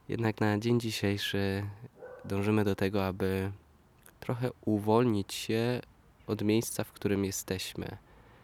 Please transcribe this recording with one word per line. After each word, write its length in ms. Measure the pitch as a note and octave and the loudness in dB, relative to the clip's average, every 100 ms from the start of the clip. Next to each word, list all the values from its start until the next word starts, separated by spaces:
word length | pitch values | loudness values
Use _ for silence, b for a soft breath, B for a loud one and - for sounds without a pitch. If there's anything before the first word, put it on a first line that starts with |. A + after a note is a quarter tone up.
| - | -8
Jednak 320 | A#2 A2+ - | -2 0 2
na 180 | G#2+ G#2 | 2 2
dzień 220 | A2+ A#2+ | 2 2
dzisiejszy 880 | A2+ G#2+ G2+ G2+ - G2+ G2 G2 G#2 G2+ - - - - | 2 0 0 0 0 0 0 -2 -4 -10 -16 -18 -18 -12
dążymy 400 | - G2 G2+ G#2+ | -4 -2 2 4
do 100 | G2+ | 2
tego, 320 | G2 F#2+ G2+ F#2+ | 2 0 0 0
aby 460 | F#2+ F#2+ F#2+ F#2+ G2 - _ _ _ - - | 0 0 0 -2 -6 -16 _ _ _ -20 -12
trochę 300 | - A#2+ B2 - | -6 -4 -4 -4
uwolnić 680 | - G#2+ G#2+ A2 B2 G#2 G2 | 0 0 4 4 4 2 -2
się 460 | - - A2 A#2+ B2 - - - - - | -6 -4 -2 0 -2 -6 -18 -20 -14 -6
od 160 | G#2+ | -2
miejsca, 420 | G#2 A2 - - | 2 2 2 -4
w 80 | - | -8
którym 320 | - G#2 G2 | -4 0 2
jesteśmy. 720 | F#2+ - - F#2 - - F#2 G2+ - B B B | 0 -2 -4 -4 -4 -8 -8 -10 -16 B B B